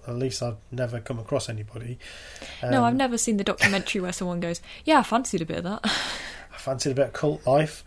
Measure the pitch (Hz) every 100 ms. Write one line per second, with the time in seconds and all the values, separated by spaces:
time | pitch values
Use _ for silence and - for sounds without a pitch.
0 | - 120 131 - 120 104 - 123 120 117
1 | - 117 107 135 - 110 104 113 117 123
2 | - - - - - - 123 262 233 262
3 | 254 233 233 202 202 202 202 196 - 202
4 | 180 - 180 175 170 170 - - 311 294
5 | - 233 254 180 160 165 170 208 214 -
6 | - - - - - - 135 131 143 131
7 | 123 - 151 151 127 143 156 -